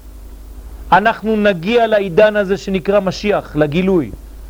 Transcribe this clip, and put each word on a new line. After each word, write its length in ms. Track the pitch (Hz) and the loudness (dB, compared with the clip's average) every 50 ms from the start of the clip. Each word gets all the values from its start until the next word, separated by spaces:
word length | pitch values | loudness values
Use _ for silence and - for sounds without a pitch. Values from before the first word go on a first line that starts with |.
| - - - - - - - - - - - - - - - - - - | -16 -18 -18 -18 -18 -18 -18 -18 -18 -18 -18 -16 -16 -16 -16 -14 -2 2
אנחנו 440 | - 190 202 226 220 - - 214 220 | 2 4 4 2 0 0 -2 -2 0
נגיע 520 | 214 208 208 202 170 156 190 233 240 226 220 | 2 2 2 2 0 -2 0 2 2 2 4
לעידן 480 | 214 208 196 196 165 180 214 214 208 | 2 0 0 2 4 4 4 6 4
הזה 220 | 208 208 180 196 185 | 2 0 0 -2 -4
שנקרא 420 | - - 190 190 147 - 196 208 | -2 -4 -4 -2 0 2 2 2
משיח, 560 | 196 190 175 - - 208 196 160 - - - | 2 0 -2 -2 0 0 0 0 0 -2 -2
לגילוי. 560 | 151 151 147 139 175 185 190 196 175 139 104 - - - - - - - - | 0 0 2 2 0 2 2 2 2 0 -2 -6 -12 -16 -18 -18 -18 -16 -16